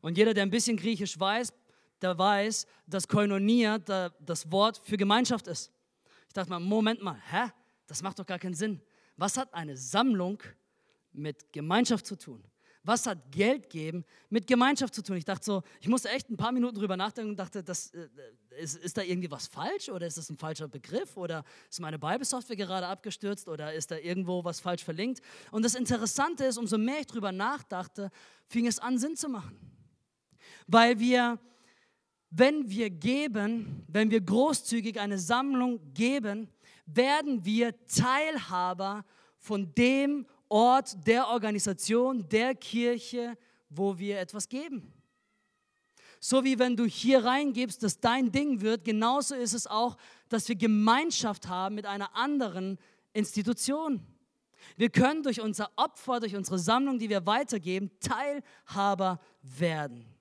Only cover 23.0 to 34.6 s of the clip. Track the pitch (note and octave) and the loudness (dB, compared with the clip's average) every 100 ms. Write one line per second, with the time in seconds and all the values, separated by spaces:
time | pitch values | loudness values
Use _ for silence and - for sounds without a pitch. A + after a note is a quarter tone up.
23 | G#3+ - G3+ G3+ - D#3 D3+ D#3+ D3+ D#3+ | -10 -8 -6 -6 -8 -8 -6 -6 -6 -8
24 | E3 F3+ F3+ F3+ F3 - F3+ F3 - D#3+ | -4 -4 -2 -2 -4 -6 -4 -4 -4 -4
25 | A3+ B3+ - - - G#3+ A3+ B3 A#3+ A#3+ | -4 -6 -12 -20 -8 0 0 0 0 0
26 | G#3+ - C#4+ E4+ C4+ A#3 A3+ A3 A3+ D4 | 0 0 -2 0 -2 -2 -2 0 0 -2
27 | C4+ A#3 G3+ F#3 G#3+ C#4+ - F#3 E3+ - | -6 -6 -4 -2 -4 -4 -6 -8 -8 -10
28 | G3 - - _ _ A#3+ A#3+ A3 B3 B3+ | -12 -12 -20 _ _ 0 0 0 -2 -2
29 | C#4 D#4+ D#4 A#3 C#3 - - - _ _ | -2 -4 -6 -6 -10 -16 -20 -20 _ _
30 | _ _ _ _ - - - A3 A#3 A#3 | _ _ _ _ -20 -20 4 8 8 4
31 | A#3+ B3 A#3+ A#3 - _ _ _ _ _ | 4 4 2 -2 -10 _ _ _ _ _
32 | _ _ _ E3 C4 D4+ B3 G3 G#3+ E3+ | _ _ _ 4 6 6 -2 -2 -4 -2
33 | F#3 C4+ D4 G#3+ G#3 A#3 G#3 - - F3+ | 0 0 0 -2 -2 -4 -6 -12 -4 2
34 | A3 A3 F3+ G#3 D4 C#4+ | 4 4 4 4 4 2